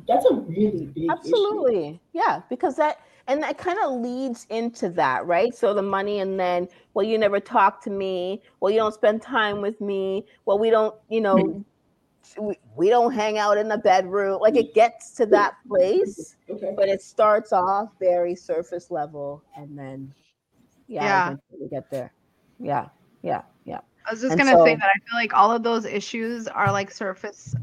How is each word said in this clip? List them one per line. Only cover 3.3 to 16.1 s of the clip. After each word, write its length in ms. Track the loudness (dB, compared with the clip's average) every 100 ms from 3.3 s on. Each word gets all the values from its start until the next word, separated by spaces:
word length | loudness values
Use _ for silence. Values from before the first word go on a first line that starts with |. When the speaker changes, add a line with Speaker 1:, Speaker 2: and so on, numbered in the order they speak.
| -4
Speaker 2:
that 140 | -4 -6
kinda 280 | -6 -2 -2
leads 580 | -4 -6 -6 -6 -8 -8
into 380 | -6 -6 -4 -6
that, 340 | 0 0 0 0
right? 280 | 0 0
So 200 | 0 0
the 80 | 0
money 400 | -2 -4 -4 -4
and 180 | -4 -2
then, 300 | -2 -2 -4 -12 _
"Well, 120 | -4 -2
you 120 | 2
never 240 | 2 0
talk 400 | 0 2 2 2
to 60 | -8
me. 520 | -6 -4 -4 -6 -8 -12 _
Well, 100 | 0
you 60 | 2
don't 140 | 0
spend 280 | 2 0 0
time 380 | -2 -2 -2 -2
with 220 | -6 -6
me. 440 | -6 -4 -4 -4 -8 _ -2
Well, 120 | 2
we 120 | 4
don't, 260 | 4 2 -4 _
you 100 | -2
know, 160 | 4 4
Speaker 3:
Mm-hmm. 1120 | 2 -4 -14 _ _ _ _ _ _ -10 -8
Speaker 2:
we, 80 | -8 _ -2
we 120 | 2
don't 220 | 4 2
hang 260 | 0 -2 0
out 200 | 2 2
in 100 | 0
the 120 | 0
bedroom." 600 | 4 2 2 -2 0 2
Like, 160 | 2 4
it 180 | 2
gets 380 | 4 4 2 -18 -4
to 100 | 4
that 300 | 4 4 -2 -4
place, 680 | 2 2 2 0